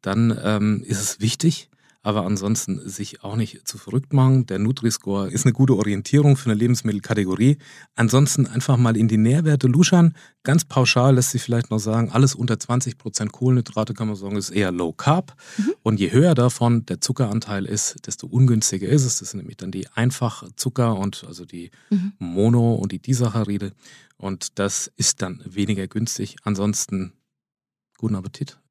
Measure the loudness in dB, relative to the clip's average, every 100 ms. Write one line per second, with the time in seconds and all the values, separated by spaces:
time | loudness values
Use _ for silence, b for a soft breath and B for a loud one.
0 | -2 0 0 0 -2 0 0 -2 -4 -4
1 | -4 -4 -4 0 0 -2 -12 b b b
2 | -4 -2 -2 -2 -2 -2 -4 -8 -8 -12
3 | -14 -12 -8 -6 -6 -8 -14 -14 -6 -6
4 | -2 2 4 2 0 -4 -4 -2 -4 -4
5 | -4 -4 -4 0 0 4 4 4 2 -4
6 | 0 4 6 4 2 0 2 0 -2 -4
7 | -2 -2 0 2 2 2 B B B -2
8 | 2 4 2 2 0 -2 0 2 4 4
9 | 2 4 2 2 2 2 4 4 6 6
10 | 6 B B _ 0 0 2 0 2 4
11 | 4 4 2 -2 -2 -2 0 -2 0 0
12 | 2 4 4 2 -2 -2 -2 -2 -2 -8
13 | -10 -6 -6 -2 2 2 0 -4 -4 -4
14 | -6 -6 -6 -6 -4 -2 -2 -2 -4 -2
15 | 0 0 0 _ B B -4 -2 -2 0
16 | 2 4 4 4 2 2 2 0 -2 -6
17 | -4 -2 -2 -2 -4 -8 -4 -4 -6 -8
18 | -14 -12 -4 2 4 4 0 -4 2 2
19 | 2 -4 -8 -12 -14 -12 -10 -10 -6 0
20 | 0 0 -4 -4 -18 -8 -6 0 0 0
21 | -4 -6 -18 -18 -16 -16 -16 B B -4
22 | -2 -8 -6 2 4 4 2 0 -2 -6
23 | -4 -2 0 -2 -4 -4 -6 -12 B B
24 | B _ -8 -8 -8 -4 -2 -2 -8 -4
25 | -2 -2 -6 -8 -10 -4 -2 -2 -4 -4
26 | -4 -6 -8 -8 -6 -2 -2 -2 -4 -6
27 | -8 _ _ _ _ _ _ _ _ _
28 | -4 -4 -6 -10 -12 -12 _